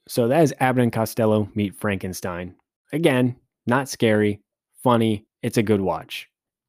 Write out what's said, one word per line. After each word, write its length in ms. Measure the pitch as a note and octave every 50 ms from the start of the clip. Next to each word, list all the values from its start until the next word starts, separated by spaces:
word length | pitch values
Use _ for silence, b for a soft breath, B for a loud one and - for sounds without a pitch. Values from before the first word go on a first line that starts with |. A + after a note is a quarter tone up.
| _ -
So 200 | - B2+ A#2+ A#2
that 140 | C3+ E3
is 120 | E3 C3 - -
Abbott 240 | C3 C3 B2 B2+ B2
and 100 | A#2 -
Costello 560 | A2+ A2+ G#2+ - - A2+ A2 G#2+ G#2+ G#2 G2+ -
Meet 220 | G#2+ G2+ F#2+ -
Frankenstein. 800 | - - G#2 G2 F#2 - F#2 F2+ - - F#2+ F2 F2 F2+ F2 - _ _ _ _ _ _ _
Again, 440 | - D3+ E3+ D#3 C3 B2+ B2+ B2 A#2+ - _ _ _ _ _ A2+
not 220 | A#2+ C3+ C3+ -
scary, 500 | - - B2 A2+ G#2+ G#2+ G#2 G#2 G2+ - _ _ _ _ _ _ _ -
funny, 440 | - B2+ A#2+ A2+ A2+ A2+ G#2+ G#2 - _ _ _ -
it's 140 | A#2 - B2
a 60 | G#2+
good 180 | G#2 G#2+ G2
watch. 480 | F#2+ F2+ D#2+ D#2 - - - - - - _ _ _ _ _ _ _